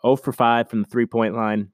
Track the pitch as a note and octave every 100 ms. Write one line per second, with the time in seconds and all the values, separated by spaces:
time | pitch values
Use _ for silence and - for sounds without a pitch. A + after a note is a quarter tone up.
0 | A#2+ C3+ - - A#2+ A#2 A#2 A2+ G2+ B2
1 | A#2 A#2 A2 A2+ A2 G#2+ G2+